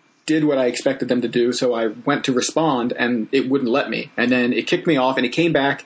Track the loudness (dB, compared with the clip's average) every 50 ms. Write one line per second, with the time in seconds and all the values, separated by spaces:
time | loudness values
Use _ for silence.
0 | _ _ _ _ _ -2 0 2 2 2 2 2 2 0 -2 -2 -2 -2 -2 -2
1 | -2 -2 0 0 -2 0 0 0 0 0 0 0 0 0 0 0 0 -2 -4 -4
2 | -2 -2 -2 0 0 0 0 0 -2 -2 0 0 0 2 2 0 0 -2 -2 -2
3 | -2 0 0 -2 -2 0 0 0 0 2 0 0 0 0 0 0 0 -2 -4 -6
4 | -8 -6 -4 -2 0 0 2 2 2 0 0 -2 0 -2 -2 -2 0 2 2 2
5 | 2 2 2 0 -2 -2 0 0 0 2 2 2 0 0 -2 -4 -8